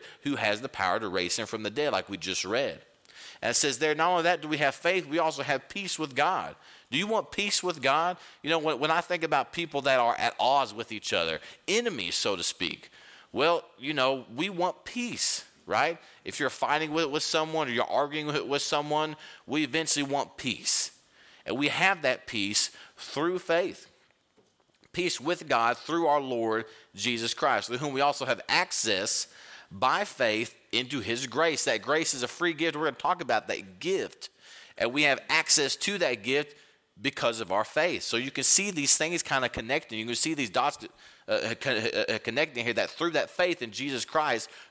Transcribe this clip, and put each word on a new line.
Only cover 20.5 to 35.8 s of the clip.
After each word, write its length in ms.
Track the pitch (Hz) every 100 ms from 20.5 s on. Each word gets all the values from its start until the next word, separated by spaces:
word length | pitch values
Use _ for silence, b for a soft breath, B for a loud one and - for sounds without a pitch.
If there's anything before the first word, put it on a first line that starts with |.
| 87 - - - - _ B B B B
And 120 | 120
we 100 | 143
have 360 | 143 190 185
that 240 | 139 123 -
peace 440 | 110 98 104 - B B B
through 440 | - 139 165 180
faith. 480 | - 170 185 - - _ _ _ _ _ _ _ _ _ _
Peace 280 | - 175 -
with 280 | 143 170 156
God 280 | 123 117 120
through 300 | - 165 160
our 160 | 147
Lord 440 | 135 120 113 110 110 B B
Jesus 400 | 98 120 117 117
Christ, 320 | - 147 113 107
through 140 | 123
whom 140 | 147
we 80 | 131
also 240 | 143 139 131
have 140 | 117 -
access 800 | 156 185 - 110 95 107 - - B B B B
by 340 | 95 127 170 208
faith 500 | - 117 107 123 - _
into 280 | 113 127 139
his 260 | 101 120 131
grace. 380 | 123 165 143
That 180 | - 113
grace 320 | 101 156 156
is 80 | 135
a 60 | 123
free 260 | - 170
gift. 240 | 151 165 151
We're 80 | 151
gonna 120 | 127
talk 220 | 147 175
about 280 | 131 110 -
that 320 | 101 95 92
gift. 500 | 160 190 107 - - _ B B B B
And 160 | 117
we 80 | 139
have 180 | 147 131 -
access 460 | 156 - - 135
to 200 | -